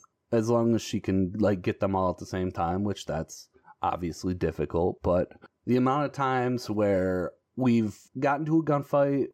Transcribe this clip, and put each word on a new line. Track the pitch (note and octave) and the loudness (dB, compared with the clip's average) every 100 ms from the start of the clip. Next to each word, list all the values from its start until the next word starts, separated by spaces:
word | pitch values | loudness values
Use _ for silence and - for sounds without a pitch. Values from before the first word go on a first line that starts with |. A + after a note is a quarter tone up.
| _ _ _ | _ _ _
as | A#2 A2 | 0 2
long | A#2 A#2 | 2 4
as | A2+ | 2
she | - G#2 | 0 -4
can, | - F#2+ F#2 G#2+ | 0 2 2 2
like, | G2+ F#2+ | 0 2
get | A2 - | -2 -2
them | G2 F#2+ | -2 0
all | F#2 | 0
at | F2 | -2
the | - | -6
same | F#2+ F#2 | -4 -4
time, | F#2 E2+ F#2+ | -2 -2 -2
which | G2+ F#2+ - | -2 -4 -6
that's | D2+ D#2+ - - _ - - | -6 -6 -12 -20 _ -20 -8
obviously | F2 F2 E2+ - F#2 | -6 -4 -6 -6 -6
difficult. | F2+ E2 D#2+ D2+ E2+ F2+ - | -2 -2 -2 -2 0 0 0
But | F#2 F2 - - - _ - | 0 0 0 -8 -20 _ 0
the | B2 | 2
amount | B2+ C#3+ C#3 | 2 0 -2
of | |
times | C#3 C3 C3 B2+ A#2+ - | -2 -2 0 0 -2 -2
where | G#2+ G2+ F#2+ F#2 F2+ E2+ - _ A#2 | 0 2 2 2 0 -4 -8 _ -2
we've | B2+ A#2 G#2+ - - C3 | 2 2 0 -4 -14 -4
gotten | C#3 C#3+ D#3 | -2 0 2
to | D#3+ | 2
a | |
gunfight | D3+ C#3+ C3+ D3 C#3+ C#3 - | 2 0 2 2 2 2 -2